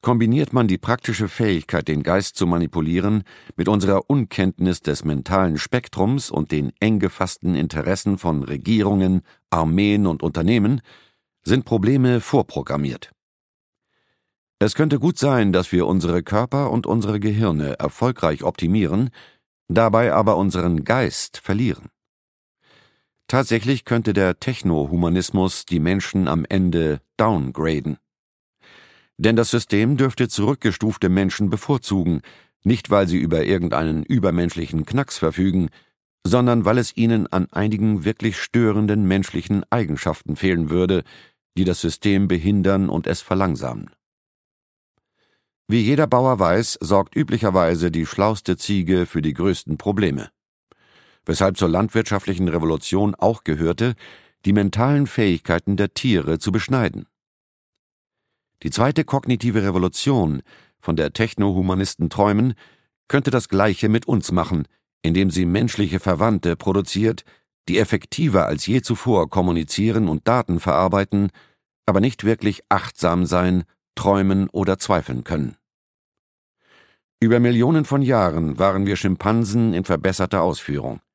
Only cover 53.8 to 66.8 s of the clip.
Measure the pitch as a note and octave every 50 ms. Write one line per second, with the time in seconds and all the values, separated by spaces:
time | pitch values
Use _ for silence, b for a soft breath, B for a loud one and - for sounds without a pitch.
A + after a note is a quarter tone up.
53.8 | A2+ B2 A2+ B B B B B B B B B _ F#2+ G2 G#2 G2+ G2 - G2+
54.8 | A#2 C3+ D3 D3 D3 A#2 - - A2+ G2+ F2 D#2+ _ - E2+ F2 - - G2+ F#2
55.8 | G#2 G2 _ - - C3 A2 F2 C#2+ C#2+ E2 D#2 - G#2+ F#2+ A2 G2 - C3 C3
56.8 | A2+ F2+ - - - _ _ _ _ _ _ _ _ _ _ _ _ _ _ _
57.8 | _ _ _ _ _ _ _ _ _ _ _ _ _ _ _ _ - D#2+ - -
58.8 | A#2 C3+ D3+ - D#3+ - - C3+ - - B2 A2+ A#2 A#2+ G#2 A2+ G2 G2 F2 F#2
59.8 | F2+ F2+ - - - C#3 C#3 B2 F#2+ D#2 D2 C2 - b b b b b b b
60.8 | _ - E2+ D#2 D#2 D2 - - A2 A2 - - G#2 G2+ F#2 F#2 F#2 F#2 F#2 F#2
61.8 | G2 G2 - _ F2 D#2+ - A2 G2+ G#2 G2+ G#2 A#2 B2+ A#2 b b b b b
62.8 | b b b _ _ _ - C#3+ C3+ - B2+ B2 G#2+ - - G2 G2+ G#2+ F#2+ -
63.8 | - G#2+ G#2+ A#2 - - - G#2 E2 - F2 F2 E2 - F#2 D#2+ C#2+ - _ _
64.8 | _ _ _ _ _ E2 E2+ F2+ G2 F#2+ D#2 F#2 F#2 F2 F2 G#2 A#2 A#2 - -
65.8 | G2+ E2+ D#2+ F#2 - G2 F2+ D2+ G2 A#2 G#2+ F#2+ - F2 E2 - - G2 F#2+ G2